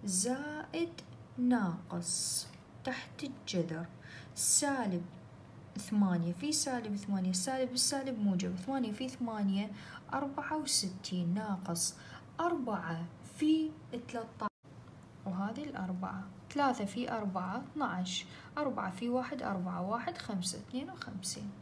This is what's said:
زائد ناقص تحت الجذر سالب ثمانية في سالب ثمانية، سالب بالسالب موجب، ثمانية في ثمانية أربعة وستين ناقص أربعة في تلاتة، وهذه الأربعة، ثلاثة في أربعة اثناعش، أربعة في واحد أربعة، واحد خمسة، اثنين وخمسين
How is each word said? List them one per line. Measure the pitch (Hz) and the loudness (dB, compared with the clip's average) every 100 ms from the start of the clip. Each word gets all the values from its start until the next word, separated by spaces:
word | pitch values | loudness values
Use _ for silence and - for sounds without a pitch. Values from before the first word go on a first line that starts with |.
| 208 | 0
زائد | 185 220 262 294 302 - 330 339 - - - - - | 2 2 2 0 -4 -4 0 -2 -2 -14 -16 -12 2
ناقص | 247 247 190 170 - 175 170 - - - - - - - | 4 6 4 0 -4 -4 0 0 0 0 -2 -12 -16 -6
تحت | - 254 - - | -4 -4 -6 -6
الجذر | 277 - - 185 170 160 170 - - - - - | -6 -6 -2 0 2 0 -4 -10 -14 -14 -12 0
سالب | - - 294 269 220 180 170 - - - - - - - | 6 6 6 4 4 2 -2 -10 -16 -16 -16 -16 -10 -8
ثمانية | - 208 196 175 170 | 0 6 6 6 2
في | 175 294 | 0 0
سالب | 311 277 247 214 202 | 2 2 0 0 -2
ثمانية، | - 196 185 | 0 2 4
سالب | 185 - - 254 | 2 2 2 2
بالسالب | 247 - 277 269 226 | 4 2 2 0 2
موجب، | 202 180 180 180 | 4 4 2 -2
ثمانية | - 269 226 | 0 0 0
في | 208 262 | 0 -4
ثمانية | - 233 214 202 196 214 - - - - | -2 -2 2 2 4 0 -4 -10 -12 -2
أربعة | 269 277 285 294 311 | 0 0 -2 0 0
وستين | 285 - 190 185 - 180 170 | 2 2 2 -4 -4 0 2
ناقص | 185 214 185 185 170 - - - - - - | 2 2 -2 0 0 0 -2 -14 -16 -14 0
أربعة | 339 330 247 196 165 165 170 - - - | 2 2 2 0 0 -2 -4 -8 -14 2
في | 302 311 311 - - 240 - | 6 6 4 -2 -8 -8 -4
تلاتة، | 233 226 - 214 _ - - - - - - 202 | -6 -6 -4 -4 _ -20 -18 -16 -16 -18 -8 -4
وهذه | 180 202 240 | 0 0 -2
الأربعة، | 294 - 185 180 190 190 190 - - | -4 -2 -2 0 -2 -4 -8 -12 -4
ثلاثة | 285 277 247 202 | 4 4 4 0
في | - 247 | 0 0
أربعة | 226 208 185 185 220 | 0 0 0 0 -2
اثناعش، | 277 302 254 180 180 - - - - - | -4 0 0 2 0 -2 -4 -14 -8 0
أربعة | 294 208 190 | 0 2 -2
في | 180 240 | 0 2
واحد | 247 247 254 | 2 2 -2
أربعة، | - 196 185 180 | 0 0 0 0
واحد | 180 226 - 339 | 0 0 -2 -4
خمسة، | - 196 180 - | -2 0 0 -4
اثنين | 208 254 320 | -4 -4 -4
وخمسين | 370 - 185 - - - - | -8 -8 -6 -4 -4 -6 -10